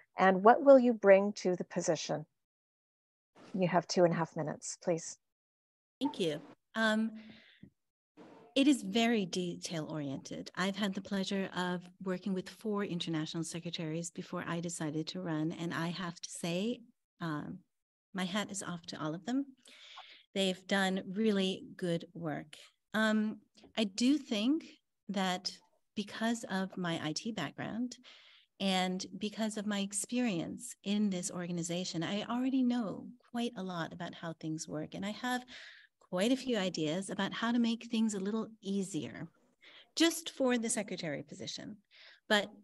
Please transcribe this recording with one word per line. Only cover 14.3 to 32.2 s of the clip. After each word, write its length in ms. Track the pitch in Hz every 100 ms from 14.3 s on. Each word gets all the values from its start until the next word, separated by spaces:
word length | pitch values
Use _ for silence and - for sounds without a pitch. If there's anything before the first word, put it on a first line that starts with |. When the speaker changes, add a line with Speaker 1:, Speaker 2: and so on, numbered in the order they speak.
| 180 -
Speaker 2:
I 120 | 170
decided 480 | 170 - 156 156 156
to 120 | 185
run, 300 | 175 156 156
and 220 | - 170
I 160 | 143 170
have 300 | 175 175 170
to 80 | -
say, 500 | - 170 175 220 233 - _ _ _
um, 380 | 165 147 - 185 - _ _ _ _
my 100 | -
hat 260 | 185 208 -
is 140 | 196
off 220 | - 175 -
to 120 | -
all 140 | 156
of 120 | 170 233
them. 200 | 269 277 - - - - - - - _ 196
They've 300 | 190 180 -
done 380 | 196 190 190 190
really 520 | 185 220 196 190 - - -
good 280 | 180 170 - 165
work. 420 | 165 147 156 - - _ _ 214
Um, 420 | 220 214 214 214 _ - - -
I 60 |
do 340 | 208 190 247 302
think 480 | - 208 233 320 - - _ _ -
that 460 | 196 185 185 - - _ _ _ -
because 480 | 202 - 226 226 -
of 260 | 190 190 -
my 240 | 175 165
I 80 | 151
T 200 | 156 226
background 640 | 208 147 - 139 220 247 - - - - - _ -
and 460 | 196 185 185 185 - 180
because 380 | 208 208 220 214
of 100 | 208
my 140 | 202
experience 920 | 196 - - 247 240 170 156 - - -
in 280 | 196 208 208
this 180 | 180 175
organization, 720 | 180 175 175 165 175 180 165
I 220 | 160 208